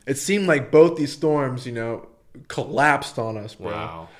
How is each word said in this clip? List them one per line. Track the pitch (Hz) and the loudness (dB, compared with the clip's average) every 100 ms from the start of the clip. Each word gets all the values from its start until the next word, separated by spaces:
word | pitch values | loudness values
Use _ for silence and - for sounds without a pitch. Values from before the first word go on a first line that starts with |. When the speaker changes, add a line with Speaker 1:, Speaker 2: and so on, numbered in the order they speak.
| - | -8
Speaker 1:
it | 135 | -6
seemed | - 202 185 | 0 0 2
like | 147 120 | 0 4
both | 156 170 165 | 8 8 6
these | 139 | -4
storms, | - 160 151 135 127 127 | -2 0 0 0 -4 -8
you | |
know, | 117 113 113 - _ _ - - | -6 -6 -8 -12 _ _ -20 -12
collapsed | - 131 131 147 143 - - | -8 -4 0 2 2 -2 -6
on | 113 107 | -6 -6
us, | 104 - | -10 -12
bro. | 90 | -8
Speaker 2:
Wow. | 82 80 82 82 | -8 -8 -12 -16